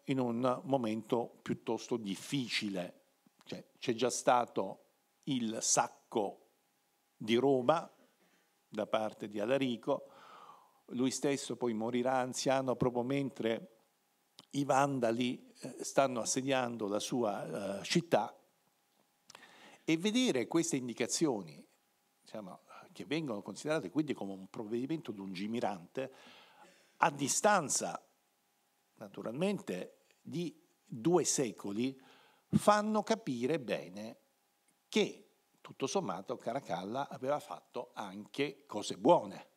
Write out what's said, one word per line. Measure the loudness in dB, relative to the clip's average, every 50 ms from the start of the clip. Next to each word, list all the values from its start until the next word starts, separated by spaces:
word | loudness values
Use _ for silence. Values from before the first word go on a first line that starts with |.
| _
in | -2 0 0
un | 2 0 0 2 2 2 0 0 0
momento | 0 0 2 2 0 -2 -4 -2 0 0 0 0 -2 -8 -12
piuttosto | _ -6 -6 -4 -2 -4 -4 -4 -2 -4 -4
difficile, | -2 -2 -4 -6 -6 -4 -4 -2 -2 -2 -2 -4 -4 -2 -2 -4 -4 -6 -8 -12 -18 _ _ _ _ _ _ _ _ _
cioè, | -12 -12 -12 -12 _ _
c'è | _ -2 -2 0
già | 2 0 0
stato | 0 2 4 6 6 6 4 2 -2 -4 -4 -4 -6 -12 _ _ _ _ _ _ _ _ _
il | -4 -2 0 0 -2 -2 -2
sacco | 0 2 4 4 2 0 -4 -16 _ _ 0 0 0 0 -4 -10 -20 _ _ _ _ _ _ _ _ _ _ _ _ _ _
di | _ 0 2 4
Roma | 4 6 6 4 4 4 4 2 2 0 -8 -18 _ -20 _ _ _ _ _ _ _ _ _ _ _ _
da | _ -4 -4 -2
parte | 0 0 0 0 -2 -4 -8 -10
di | -8 -4 -4
Alarico, | 0 2 2 2 2 0 -2 -4 -2 -2 -2 -2 -2 -12 -20 -20 -20 -20 -20 -20 -20 -20 -20 -20 _ _ _ _ _
lui | -8 -2 0 0 0
stesso | 0 0 0 0 0 0 -2 -6 -4
poi | -2 0 0 0
morirà | 0 -2 0 0 2 2 2 2
anziano | 2 0 0 -4 -2 2 2 2 4 2 0 2
proprio | 2 2 2 2 0 0
mentre | 0 0 0 0 -2 -4 -2 0 0 0 -2 -4 -14 -20 _ _ _ _ _ _ _ _ _ _ _ _ -20 -20 _
i | -4 -4 0
Vandali, | 4 4 4 4 4 2 2 2 2 2 2 0 0 -2 -4 -10 -20 -18 -14
eh, | -14 -12 -10 -10 -10
stanno | 0 4 4 4 4 2 -2
assediando | -2 0 -2 -2 0 2 2 2 2 0 -2 -4 -2
la | -2 0 -2
sua, | -2 -2 0 0 0 0 0 -2 -6 -6 -6 -4 -4 -4 -6 -6
eh, | -4
città, | 0 0 0 2 4 2 2 2 0 -8 -16 _ _ _ _ _ _ _ _ _ _ _ _ _ _ _ _ _ -20 -20 -20 -20 -20 -20 -20 -20 -20 -20 _ _
e | 0 0
vedere | 2 2 2 2 4 2 4 2 2 0
queste | 2 2 2 2 2 0
indicazioni, | -2 -2 -4 -2 -2 -2 -2 2 2 2 2 2 0 -4 -8 -14 -18 -20 _ _ _ _ _ _ _ _ _ _ _
diciamo, | _ -14 -12 -12 -10 -12 -14 -16 _ _ -20 -20 -20 -20
che | -14 -14 -6
vengono | -4 -2 -2 -2 -4 -6 -6
considerate | -6 -10 -10 -8 -4 -2 -2 -2 -2 -2
quindi | -2 -2 0 0 -2
come | -4 -4 -8 -8
un | -10 -12 -12
provvedimento | -10 -10 -6 -4 -2 -2 -2 -2 -4 -6 -6 -8
lungimirante, | -8 -8 -8 -8 -6 -4 -4 -2 -2 0 -2 -2 -2 -4 -10 -10 _ -8 -8 -8 -10 -18 -20 -20 -20 -20 -20 -20 -20 -20 -20 -20 -20 _ _ _ _
a | _ 2 2
distanza | 2 0 0 0 0 4 4 6 6 6 4 2 0 0 0 -2 -6 -8 -12 _ _ _ _ _ _ _ _ _ _ _ _ _ _ _ _ _ _
naturalmente | _ -16 -14 -12 -8 -8 -6 -4 -2 0 0 0 -2 -4 -6 -6 -6 -6 -10 -14 _ _ _ _ _
di | _ -8 -6 -4 -4 -4 -8 -12 _ _ _ _ _
due | _ -12 0 2 4 6 6 4
secoli, | 4 2 2 0 0 -2 -6 -8 -4 -2 0 0 -2 -2 -6 -18 -20 -20 -20 -20 _ _ _ _ _
fanno | 0 4 6 6 6 6 4 2 2 0
capire | 2 2 0 0 0 -4 -2 0 0 0 0 0
bene | 0 -2 -2 -2 -4 -8 -12 -12 -12 -12 -14 _ _ _ _ _ _ _ _ _ _ _ _ _ _
che | _ 2 2 2 2 -2 -12 -20 _ _ _ _ _ _ _
tutto | -20 -20 -8 -6 -6
sommato | -2 0 0 0 0 -4 -6 -6 -8 -8
Caracalla | -6 -6 -4 -6 -4 -4 -4 -4 -4 -4 -4 -4 -4 -4 -6
aveva | -8 -6 -2 -2 -2 -2
fatto | -4 -10 -12 -14 _ _ -10 -10 -10 -10 _
anche | -10 -10 -10 -10 -12 -14 -10 -4 -4 -4 -4 -4 -12 -16
cose | -10 -8 -8 -6 -6 -8
buone. | 2 6 6 6 6 4 -2 -10 -14 -16 _ _